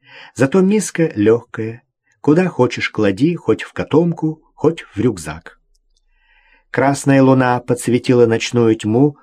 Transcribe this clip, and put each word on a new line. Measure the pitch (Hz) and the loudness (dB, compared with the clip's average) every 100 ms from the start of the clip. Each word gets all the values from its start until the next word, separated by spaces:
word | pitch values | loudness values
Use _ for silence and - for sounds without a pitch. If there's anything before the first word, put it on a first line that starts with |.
| _ - - - | _ -20 -12 -4
зато | 131 190 | 0 2
миска | 190 214 202 - 160 107 | 2 0 -2 -2 -2 0
легкая, | 104 113 - - 110 117 _ _ _ _ | 2 0 -2 -10 -10 -12 _ _ _ _
куда | - 156 185 | 0 0 0
хочешь | - 165 143 110 | 0 -2 -2 -8
клади, | - 104 95 147 170 | -2 -2 0 -2 -2
хоть | - 107 | -2 -4
в | - | -4
котомку, | - 87 143 175 165 156 156 _ - | -10 -2 0 0 -2 -6 -8 _ -4
хоть | 147 165 | -4 -4
в | - 101 | -8 -4
рюкзак. | 123 98 80 78 - - _ _ _ _ _ _ _ _ _ _ _ | -4 -4 -10 -14 -18 -20 _ _ _ _ _ _ _ _ _ _ _
Красная | - 135 139 - 135 | -2 -2 0 2 4
луна | 131 131 127 123 | 4 4 2 0
подсветила | - 123 - 120 123 123 117 | -2 -4 -2 -2 2 4 4
ночную | 113 - 120 117 113 | 2 -2 0 2 0
тьму | 104 113 147 147 | 0 2 0 -2